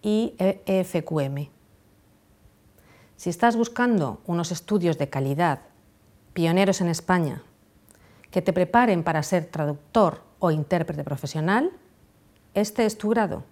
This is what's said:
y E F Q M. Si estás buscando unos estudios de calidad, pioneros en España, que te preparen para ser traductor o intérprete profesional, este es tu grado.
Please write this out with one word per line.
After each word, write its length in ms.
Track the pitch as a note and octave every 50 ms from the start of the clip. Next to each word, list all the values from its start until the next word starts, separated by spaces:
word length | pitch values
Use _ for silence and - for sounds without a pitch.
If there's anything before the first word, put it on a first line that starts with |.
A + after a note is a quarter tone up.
y 320 | - G#3+ G#3+ G#3+ A3+ - - -
E 240 | F#3 F#3+ F#3+ F#3+ -
F 380 | - F#3+ F#3+ F3+ F3+ - E3+ D#3+
Q 160 | - D#3+ D#3
M. 300 | C#3 C3+ C#3 C#3+ D3 C#3 _ _ _ _ _ _ _ _ _ _ _ _ _ _ _ _ _ _ _ - _ _ _ _ _ _ _ _ - - - _ _
Si 140 | - - F3+
estás 260 | E3 E3+ - A#3+ A3+
buscando 640 | A3+ A#3 A3+ - - B3 B3 A#3 G3 D3+ B2+ - - -
unos 240 | - E3+ E3+ E3+ E3
estudios 480 | F3+ D#3+ - - G#3 G3+ E3+ E3+ D#3 -
de 100 | D3 C#3
calidad, 520 | - C3+ C3+ C3+ C#3 D3+ F3 E3 C#3 - - - _ _ _ _ _ _ _ _ _ _ _ _
pioneros 480 | - - E3 E3 E3 F#3 G3 G3 F#3 -
en 80 | F#3+ F3
España, 540 | E3 E3 - - F#3 F3+ E3 C#3+ D3+ - - - _ _ _ _ _ _ _ _ - _ - - - - - _
que 120 | - F#3+
te 100 | F3 -
preparen 520 | F3 F3+ F3+ F3 - A#3 B3 A3+ G3 F3 D#3+
para 180 | E3+ D#3+ D#3
ser 240 | D3 - F#3+ F3 E3
traductor 760 | - - D#3+ D3+ D3 D3 C#3+ - _ _ A#3 G3+ E3+ - - - - _ _
o 100 | - F3
intérprete 540 | D#3 D3+ D3 - F#3 F3 D#3+ - D3+ D3 C#3+
profesional, 680 | - C#3+ C3+ - C#3+ - D#3 D#3 F3 G3+ A#3 D4 F#4 - - _ _ _ _ - _ _ _ _ _ _ _ _ _ _
este 300 | G3 G#3 G#3 - - A#3
es 140 | G#3+ G#3+ -
tu 120 | - G#3
grado. 340 | A3+ A#3 G#3+ F3+ - - C#3 -